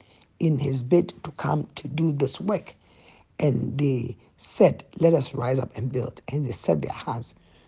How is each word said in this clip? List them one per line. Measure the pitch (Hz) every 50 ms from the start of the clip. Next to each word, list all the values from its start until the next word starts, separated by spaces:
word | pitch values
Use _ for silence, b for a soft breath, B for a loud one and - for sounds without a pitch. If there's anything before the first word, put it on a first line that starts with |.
| b b b b b b _ -
in | 170 160 151 131
his | 143 139 135 127
bid | 120 123 175 175 170 - - -
to | - 156
come | - - - 143 151 151 143 - -
to | - - 135
do | 131 156 160 160
this | 143 139 135 127 - -
work. | 165 196 208 165 - - - b b b b b b b b b b b _ -
And | 156 143 123 120 - - - 139
they | 147 139 131 120 113 - - b b b b b
said, | - - - - 202 151 - - - _ - -
"Let | 160 165 165
us | 139 131 - -
rise | 123 120 123 131 131
up | 123 - -
and | 104 117 117
build." | 123 127 120 - - - - -
And | 135 151 143
they | 120
set | - - - - 165 147
their | - -
hands | - - - 147 117 117 120 - - b b b b b b